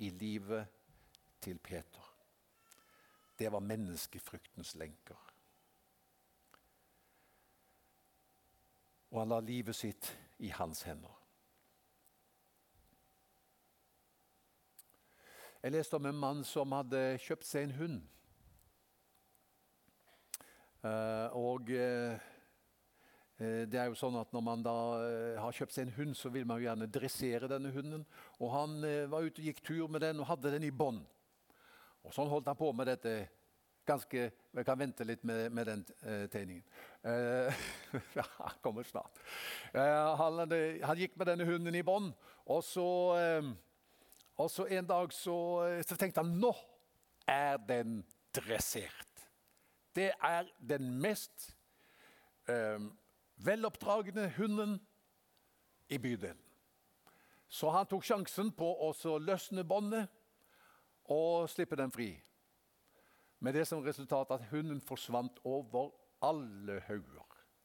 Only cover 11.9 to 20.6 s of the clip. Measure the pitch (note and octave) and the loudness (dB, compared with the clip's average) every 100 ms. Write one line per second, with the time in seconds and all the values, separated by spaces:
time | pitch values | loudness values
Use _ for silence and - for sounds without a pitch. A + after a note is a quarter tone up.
11.9 | _ _ _ _ _ _ _ _ _ _ | _ _ _ _ _ _ _ _ _ _
12.9 | _ _ _ _ _ _ _ _ _ _ | _ _ _ _ _ _ _ _ _ _
13.9 | _ _ _ _ _ _ _ _ - - | _ _ _ _ _ _ _ _ -20 -20
14.9 | _ _ _ - - - - B2+ D#3 D3 | _ _ _ -20 -20 -20 -6 0 0 2
15.9 | D#3 C#3 D3 C#3 D3 C3 D#3 C#3 C#3 B2 | 0 0 0 0 -2 -2 0 0 0 0
16.9 | C3+ C3 C3 - D#3+ - C#3+ C#3+ C3+ E3+ | 2 2 0 -2 -4 -2 -2 0 -2 -2
17.9 | A#2 - - _ _ - - - _ _ | -4 -8 -18 _ _ -20 -20 -20 _ _
18.9 | _ _ _ _ _ _ _ _ _ _ | _ _ _ _ _ _ _ _ _ _
19.9 | _ _ - _ - - - | _ _ -20 _ -16 -16 -20